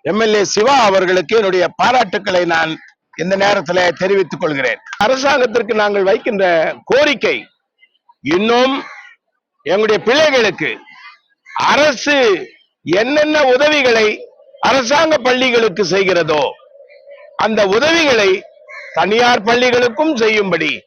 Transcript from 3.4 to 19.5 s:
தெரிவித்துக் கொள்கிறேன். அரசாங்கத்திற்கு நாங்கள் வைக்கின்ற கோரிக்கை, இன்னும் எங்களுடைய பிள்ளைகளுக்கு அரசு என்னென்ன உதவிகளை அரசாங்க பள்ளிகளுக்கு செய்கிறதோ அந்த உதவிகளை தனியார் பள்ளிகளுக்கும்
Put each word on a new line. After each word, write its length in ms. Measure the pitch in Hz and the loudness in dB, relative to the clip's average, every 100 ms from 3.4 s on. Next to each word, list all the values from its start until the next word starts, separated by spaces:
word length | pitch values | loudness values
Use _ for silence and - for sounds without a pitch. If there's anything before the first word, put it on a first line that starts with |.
| 196 202 151 180 180 170 | 0 0 -2 0 0 -2
தெரிவித்துக் 380 | 185 196 185 151 | 0 0 0 -4
கொள்கிறேன். 400 | 175 139 127 110 - - | -4 -2 -4 -4 -10 -4
அரசாங்கத்திற்கு 760 | 214 262 277 285 247 233 214 214 | -2 0 0 0 0 -2 -2 -2
நாங்கள் 280 | 208 202 190 | 0 0 0
வைக்கின்ற 340 | 220 262 202 185 170 165 131 - | 0 -2 -2 0 0 -2 -6 -2
கோரிக்கை, 480 | 240 294 240 202 123 - _ _ _ _ _ _ _ 135 175 | 0 2 0 -2 -4 -8 _ _ _ _ _ _ _ -4 0
இன்னும் 380 | 220 240 262 269 - - - _ _ _ _ _ 139 | 2 2 2 -2 -8 -20 -20 _ _ _ _ _ -4
எங்களுடைய 280 | 190 214 208 214 | -2 0 0 0
பிள்ளைகளுக்கு 640 | 277 311 262 214 165 143 107 - - - - _ _ _ - 147 | 2 2 2 0 -2 -8 -8 -16 -20 -20 -20 _ _ _ -4 0
அரசு 440 | 233 302 233 285 285 240 175 - - _ _ | 2 0 0 -2 2 2 0 -4 -18 _ _
என்னென்ன 600 | - 185 240 302 302 302 269 254 | -2 -2 0 0 0 2 2 2
உதவிகளை 520 | 294 302 254 226 214 226 - _ - - | 2 2 2 2 0 -4 -14 _ -20 -6
அரசாங்க 580 | 190 262 233 294 320 302 | -2 0 0 0 2 0
பள்ளிகளுக்கு 680 | 247 254 262 240 220 180 | 0 0 0 2 0 -2
செய்கிறதோ 600 | 180 190 190 175 160 151 120 - - - - - - - - - | -2 0 0 0 0 0 -2 -6 -20 -20 -20 -20 -20 -20 -16 -4
அந்த 300 | 208 214 196 214 | -2 0 2 2
உதவிகளை 680 | 302 330 302 233 202 185 - _ - - - | 2 2 2 2 2 0 -4 _ -20 -20 -8
தனியார் 500 | - 185 220 240 240 | -4 0 2 2 2
பள்ளிகளுக்கும் 720 | 202 | 0